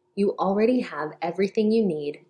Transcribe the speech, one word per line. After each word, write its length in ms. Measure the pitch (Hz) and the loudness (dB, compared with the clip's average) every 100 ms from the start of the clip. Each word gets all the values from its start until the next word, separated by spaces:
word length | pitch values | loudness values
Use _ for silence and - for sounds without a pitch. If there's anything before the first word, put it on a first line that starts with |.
| _ | _
You 220 | 196 202 - | 0 0 2
already 440 | 185 202 226 254 | 0 2 2 2
have 320 | 190 151 151 - | 0 -6 -8 -6
everything 500 | 170 170 196 226 214 | -6 -2 -2 2 2
you 140 | 226 202 | 2 2
need 400 | 151 147 147 | -2 -6 -10